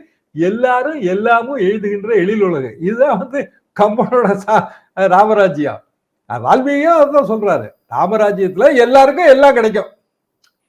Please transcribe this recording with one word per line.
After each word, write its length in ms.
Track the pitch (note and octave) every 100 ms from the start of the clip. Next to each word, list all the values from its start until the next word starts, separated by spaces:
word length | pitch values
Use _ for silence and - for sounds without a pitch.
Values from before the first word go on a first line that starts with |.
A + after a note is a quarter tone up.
| - _ _
எல்லாரும் 680 | D3+ F3 A3 B3 B3 C#4 D#4
எல்லாமும் 580 | F3+ F#3+ A3+ A#3 A#3 C#4
எழுதுகின்ற 560 | F#3 G#3+ G3+ G3+ G3+
எழிலுலகு." 580 | A3 F3 A3 F#3+ D#3 B2+ G#2+
இதுதான் 380 | E3+ A3+ C#4+ G#3+
வந்து 340 | C4 C#4 A#3 _ _ -
கம்பனோட 600 | G#3 G#3+ A3+ B3 G#3 G3 -
சா-, 220 | G#3+ - - _
ராமராஜ்யம். 880 | - F#3+ F3+ G#3+ G#3+ F#3+ C#3+ C#3+ G#2+ _ _ _ _ -
வால்மீகியும் 680 | A2+ A#2+ G#3+ C4 C#4+ D#4 E4+
அதுதான் 300 | C#4+ D4 G#3
சொல்றாரு. 420 | A3 G#3 D#3 G#2+ - _
ராமராஜ்யத்துல 840 | A#2+ F3 A3 G#3 F#3+ F#3+ F3+ C4+
எல்லாருக்கும் 520 | C#4 A#3+ C4+ C4+ C#4+ E4+
எல்லாம் 280 | C4 C#4
கிடைக்கும், 320 | B3 A3 F#3 - _ _ _ _ _ _ _